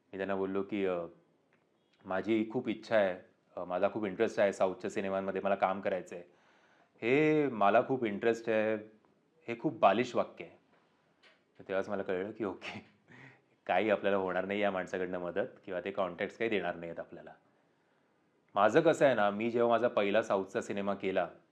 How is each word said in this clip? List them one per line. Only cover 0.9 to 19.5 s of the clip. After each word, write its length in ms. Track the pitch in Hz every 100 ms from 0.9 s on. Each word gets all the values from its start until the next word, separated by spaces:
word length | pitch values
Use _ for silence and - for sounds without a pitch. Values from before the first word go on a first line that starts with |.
| 87 82 - _ _ _ _ _ _ _ _
माझी 440 | 95 92 98 110 110
खूप 160 | 127 117
इच्छा 280 | 104 - 110
आहे, 220 | 98 92 - _ _ 95
अ, 80 |
माझा 240 | 87 90 98
खूप 140 | 113 104
इंटरेस्ट 340 | 92 107 -
आहे 120 | 101
साऊथच्या 380 | 95 95 92 101
सिनेमांमध्ये, 500 | 104 98 95 98 92
मला 140 | 98
काम 260 | 98 95 98
करायचं 360 | 98 92 87 90
आहे." 80 | - _ _ _ _ _ _ _
"हे 460 | 113 139 156 156 139
मला 380 | 113 101 113 123
खूप 180 | 127
इंटरेस्ट 460 | 113 98 117 113 -
आहे," 260 | 110 107 110 107 - _ _ _ _ -
हे 120 | 117
खूप 180 | 151 117
बालिश 360 | 104 104 127
वाक्य 300 | 110 90 -
आहे. 140 | 82 - _ _ _ _ _ _ _ _ _ -
तर 60 | 98
तेव्हाच 200 | 95 98
मला 140 | 98
कळलं, 280 | 98 92 101
की 140 | 113
ओके, 480 | 101 - - 107 - _ _ - - - _ _ -
काही 240 | 92 107
आपल्याला 260 | 98 101 98
होणार 280 | 92 90
नाही 160 | 95 101
या 100 | 101
माणसाकडनं 480 | 95 90 95 90 92
मदत 280 | 87 87 127 -
किंवा 160 | - 90
ते 100 | 95
कॉन्टॅक्ट्स 480 | 98 90 87 98 -
काही 120 | 113
देणार 240 | 101 87
नाहीत 260 | 85 82 82
आपल्याला. 300 | 82 87 78 - _ _ _ _ _ _ _ _ _ _ _
माझं 260 | 101 107 139
कसं 260 | 160 151 143
आहे 80 |
ना, 160 | 113 104
मी 200 | 101 117